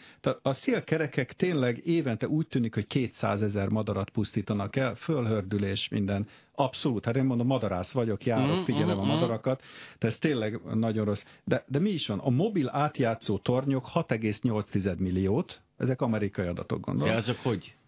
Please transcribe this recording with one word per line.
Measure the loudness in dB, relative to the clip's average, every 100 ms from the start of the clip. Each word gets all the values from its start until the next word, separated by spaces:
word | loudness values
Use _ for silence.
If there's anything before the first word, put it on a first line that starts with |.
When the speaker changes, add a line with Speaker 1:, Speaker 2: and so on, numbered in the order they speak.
| -14 -4
Speaker 1:
ta-, | -2 0
a | -2
szélkerekek | 0 0 -2 0 0 0 0 -2
tényleg | 0 0 2 2 0 0
évente | 2 2 -2 0
úgy | 0 0
tűnik, | 0 0
hogy | 0 0
kétszázezer | 0 -2 0 0 2 0 0 0
madarat | 0 0 -2 -2
pusztítanak | -2 -2 -2 -2 -2 -2 -2
el, | -2
fölhördülés, | -2 -2 0 2 0 0 0 0 -2 -2
minden. | -2 0 0 -2 -10 _
Abszolút. | 0 0 0 -2 0
Hát | 0 2
én |
mondom, | 2 2 2
madarász | 2 0 -2 -2
vagyok, | 0 0 0
járok, | 0 2 2 2
Speaker 2:
Mhm, |
Speaker 1:
figyelem | 0 2 2
Speaker 2:
mhm, | 2
Speaker 1:
a |
Speaker 2:
mhm. | 2
Speaker 1:
madarakat, | 2 2 0 0 -2 -6 -20 -20 -2
de | -2
ez | 0
tényleg | 0 0 -2 -4 -2
nagyon | 0 2 2
rossz. | 0 -2 -6 -14
De, | -2 -2 0
de | 0
mi | 0
is | 0 -2
van? | -2
A | 2
mobil | 2 2 0 0
átjátszó | 0 0 0 0 0 -2 -2
tornyok | 0 0 2 -2 -2
hat | -4 0
egész | 0 0 0
nyolc | 0 0 0
tized | -2 0 0
milliót, | 0 2 2 2 -2 -10 _ -4
ezek | -2 0
amerikai | 0 0 0 -2 -2
adatok, | -4 -4 -4
gondolom. | -2 0 2
Speaker 2:
De | 2
azok | 0 -2
hogy? | -2 -2 -6 -20